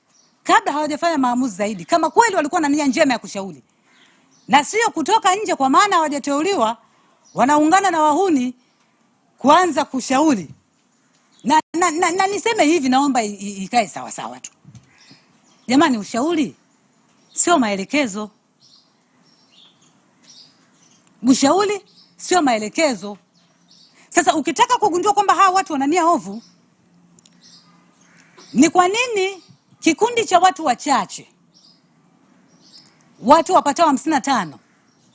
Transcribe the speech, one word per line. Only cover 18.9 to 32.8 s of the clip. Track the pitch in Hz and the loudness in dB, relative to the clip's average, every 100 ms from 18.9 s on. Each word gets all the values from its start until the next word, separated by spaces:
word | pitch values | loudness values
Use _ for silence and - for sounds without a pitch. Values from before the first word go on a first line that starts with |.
| _ _ _ _ _ _ _ - _ _ _ _ _ _ - - _ _ _ _ _ _ _ | _ _ _ _ _ _ _ -20 _ _ _ _ _ _ -20 -20 _ _ _ _ _ _ _
Ushauri | 226 262 269 349 415 403 - _ _ _ | 0 2 2 2 0 -4 -8 _ _ _
sio | - 359 | -2 0
maelekezo. | 294 226 214 247 320 220 202 202 _ _ _ _ _ _ _ _ _ | 0 -2 -4 -2 -2 -2 -10 -16 _ _ _ _ _ _ _ _ _
Sasa | - 339 | -2 0
ukitaka | 320 285 302 480 494 | 0 -2 0 0 2
kugundua | 427 339 370 | 0 0 0
kwamba | 392 403 | 0 2
hawa | 339 381 | 2 4
watu | 370 381 | 2 -2
wana | 302 277 | -4 -2
nia | 349 330 | 0 2
ovu, | 330 180 208 - _ _ _ _ _ _ _ _ _ - - _ _ _ _ _ _ _ _ - | 0 -4 -14 -18 _ _ _ _ _ _ _ _ _ -20 -20 _ _ _ _ _ _ _ _ -8
ni | 185 320 | 2 2
kwa | 359 359 | 4 2
nini | 427 494 427 370 381 _ _ _ _ | 0 -2 -2 -4 -6 _ _ _ _
kikundi | - 320 453 - | -2 0 -2 -2
cha | 403 359 | 0 2
watu | 370 359 | 2 0
wachache | 320 233 - 254 180 - 135 _ _ _ _ _ _ _ _ _ _ _ _ _ _ - | -4 -4 -2 -2 -2 -12 -18 _ _ _ _ _ _ _ _ _ _ _ _ _ _ -20